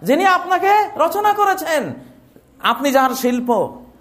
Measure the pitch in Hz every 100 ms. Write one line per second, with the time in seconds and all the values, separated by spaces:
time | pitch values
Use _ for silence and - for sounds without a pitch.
0 | 165 294 381 359 349 370 381 415 403 -
1 | 330 370 415 403 403 381 311 311 190 120
2 | - - _ _ _ _ - 233 285 269
3 | 262 254 247 247 247 226 143 - - _